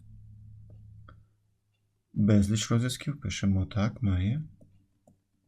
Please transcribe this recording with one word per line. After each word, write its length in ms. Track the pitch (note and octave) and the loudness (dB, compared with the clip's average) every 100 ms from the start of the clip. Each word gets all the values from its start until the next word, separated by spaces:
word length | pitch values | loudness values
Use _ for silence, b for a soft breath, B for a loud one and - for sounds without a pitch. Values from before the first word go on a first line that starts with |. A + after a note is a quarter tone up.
| - - - - - - - - - - - - _ _ _ _ _ _ _ _ _ | -20 -20 -20 -20 -20 -20 -20 -20 -20 -20 -20 -20 _ _ _ _ _ _ _ _ _
Безліч 580 | - G#2 G#2 G2 A2 - | 2 4 6 4 0 0
розв'язків, 500 | A#2 B2 - D3 C#3+ | 0 0 -4 -8 -8
пишемо 440 | G2+ - G2 F#2+ F2+ | -8 -2 0 0 0
так, 360 | G2+ G#2 - | -2 -2 -2
має. 420 | G2 F2+ G2 D3 D#3 - - _ _ _ _ _ _ _ | 0 0 0 -2 -6 -16 -20 _ _ _ _ _ _ _